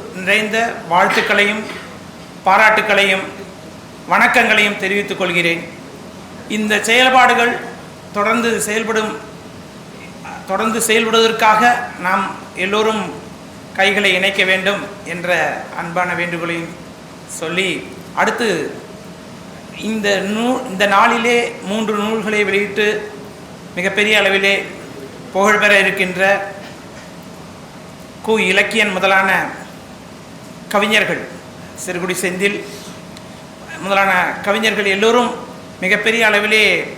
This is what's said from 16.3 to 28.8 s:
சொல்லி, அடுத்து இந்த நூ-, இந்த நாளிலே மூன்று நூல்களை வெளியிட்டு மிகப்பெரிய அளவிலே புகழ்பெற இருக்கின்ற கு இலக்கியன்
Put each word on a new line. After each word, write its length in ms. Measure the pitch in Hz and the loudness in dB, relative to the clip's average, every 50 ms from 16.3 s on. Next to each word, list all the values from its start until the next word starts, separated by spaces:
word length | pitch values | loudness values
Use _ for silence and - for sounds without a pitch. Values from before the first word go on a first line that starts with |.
| 170 165 165 170 170 170 165 165 - - - - - - - - - - - - | -4 -4 -4 -4 -4 -4 -6 -8 -12 -14 -16 -16 -18 -18 -18 -18 -18 -18 -16 -14
சொல்லி, 680 | - - 170 160 170 180 190 185 160 131 - - - - - - - | -10 -8 -6 -4 -2 -2 0 0 -2 -4 -6 -10 -14 -16 -14 -8 -2
அடுத்து 340 | - 185 208 220 - 240 214 180 160 139 - - - - - - - - - - - - - - - - - - - - - - - | 0 0 0 0 0 0 0 0 0 -2 -6 -8 -10 -14 -16 -16 -16 -16 -16 -18 -18 -18 -18 -18 -18 -16 -16 -16 -16 -16 -16 -12 -8
இந்த 300 | - 208 220 220 202 202 202 | -4 -4 -2 0 2 2 2
நூ-, 500 | 190 185 196 214 214 233 247 262 - - | 2 0 0 0 0 2 2 0 0 -2
இந்த 200 | - 190 185 208 | -4 0 2 2
நாளிலே 680 | 202 196 202 226 240 233 233 226 240 240 240 240 - - - - | 4 6 6 6 6 4 2 2 2 4 2 2 0 -4 -6 -6
மூன்று 300 | 190 202 220 220 208 214 | -4 -2 -2 0 0 0
நூல்களை 500 | 208 208 214 220 226 196 214 214 208 208 | 0 0 0 0 -2 0 0 2 2 2
வெளியிட்டு 680 | 190 190 202 208 202 - 214 208 208 214 214 - - - - - - - - - - - - - - - | 2 2 0 0 0 0 0 2 2 2 -2 -4 -8 -12 -14 -14 -16 -16 -16 -18 -18 -16 -18 -16 -12 -6
மிகப்பெரிய 460 | 180 180 196 196 208 208 214 220 208 | -2 -2 0 2 2 2 4 4 4
அளவிலே 440 | 196 190 196 196 196 196 196 190 - - - - - - - - - - - - - - | 4 4 2 4 2 2 2 0 -2 -6 -12 -14 -14 -14 -14 -14 -14 -16 -16 -16 -12 -4
புகழ்பெற 460 | - 190 196 214 208 202 202 208 202 196 | 0 2 4 4 4 6 6 6 6 6
இருக்கின்ற 680 | 190 190 185 196 190 180 175 180 190 196 202 190 196 - - - - - - - - - - - - - - - - - - - - - - - - - - - - - - - - - - - - | 4 4 2 0 -2 0 0 2 4 4 4 2 0 -6 -10 -14 -14 -16 -16 -16 -16 -16 -16 -16 -18 -18 -18 -18 -18 -18 -18 -18 -18 -18 -18 -18 -18 -18 -18 -18 -18 -18 -18 -18 -18 -18 -16 -8 -2
கு 120 | - 220 220 | 0 2 2
இலக்கியன் 540 | 190 185 190 196 208 202 226 226 | 4 4 4 4 4 2 2 2